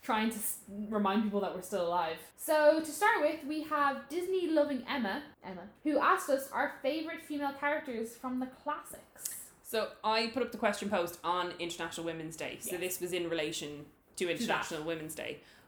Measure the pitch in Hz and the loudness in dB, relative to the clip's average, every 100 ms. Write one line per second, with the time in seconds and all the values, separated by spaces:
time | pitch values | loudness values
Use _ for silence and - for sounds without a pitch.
0 | - 220 220 208 - - - 202 208 214 | 0 2 2 0 -6 -6 -10 -10 -2 2
1 | 202 220 214 202 185 180 - 190 170 175 | 4 4 2 2 0 -4 -2 0 2 2
2 | 165 165 - - - 302 302 320 311 - | 0 -4 -12 -8 2 8 10 8 2 4
3 | 415 415 302 311 277 311 311 302 285 262 | 4 6 4 0 -4 -4 0 2 4 2
4 | - 330 359 381 330 311 294 262 - 269 | -4 -4 0 0 4 4 4 0 -2 -2
5 | 202 247 - - - 190 196 - 302 285 | 0 -2 -8 -14 -12 -12 -12 -4 0 4
6 | 277 370 - 269 - 233 277 - 262 320 | 6 4 2 0 0 -2 -2 -2 -2 -2
7 | 320 311 - 294 285 277 294 302 302 226 | -4 -8 -8 -4 -4 -2 0 0 -2 -6
8 | 226 - 254 254 254 - 294 311 - - | -6 -6 -6 -4 -4 -6 -6 -6 -8 -16
9 | - - - - - - - 220 202 - | -18 -10 -8 -8 -14 -18 -4 -2 -2 -2
10 | 214 220 233 262 226 214 220 208 202 202 | 0 2 2 -2 -2 0 0 0 0 0
11 | 170 - 165 180 175 175 170 170 165 170 | 0 -2 -2 0 -2 -4 -8 -6 -6 -4
12 | 165 160 160 160 151 - - 180 180 - | -6 -6 -8 -8 -8 -8 -8 -4 -4 -4
13 | 175 180 170 165 156 156 147 147 147 _ | -4 -2 -2 -2 -2 -4 -8 -10 -16 _
14 | _ - 175 - 226 - - 160 156 160 | _ -4 -2 -2 0 -2 -2 -4 -4 -6
15 | 156 - - 147 - - | -6 -8 -8 -10 -16 -20